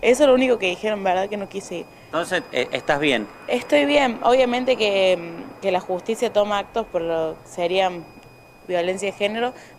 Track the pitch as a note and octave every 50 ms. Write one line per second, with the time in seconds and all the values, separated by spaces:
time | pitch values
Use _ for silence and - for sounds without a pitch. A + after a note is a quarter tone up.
0 | - A#3+ B3+ B3+ D4+ C#4 B3+ B3+ C4 B3+ B3 A3 F#3+ F#3 - - - G#3+ G#3+ G3+
1 | F#3+ F#3+ F3+ F#3 F#3+ - G#3 G#3 G3 F#3+ - G3 F#3+ - F3+ E3+ - - - -
2 | - - - D#3+ E3+ E3 F#3 F3 - - - B2+ B2+ - - C3+ - - D3+ C#3+
3 | D3+ D3 C3 A#2 G#2 - - - - - B3 B3 B3 - - D4 C#4+ C#4+ C#4+ D4
4 | C#4 B3+ A3+ - - A3+ B3 C4 B3+ B3 A#3+ B3 B3+ B3+ B3 A3+ A3 G#3 G3+ G3
5 | F#3+ F#3 F#3 F3 E3+ E3+ E3+ E3+ - - - - - G3 F3+ F3+ F3+ - F#3 F3+
6 | - - A3+ - B3+ A3 G#3 G#3 G#3 G#3 G#3 G3+ F#3+ - - A#3 A3 - - F3+
7 | E3 E3 E3 E3 D#3+ D#3+ D#3+ - - - - - F3 F3 F3+ F#3+ F#3+ F#3 F3+ F3
8 | D#3+ - - - - - - - - - - - - - F3+ F3 E3+ F3+ F#3+ G3
9 | G3+ G3 F#3+ - G3+ G3+ G#3+ A3+ A#3 B3 B3+ - - - -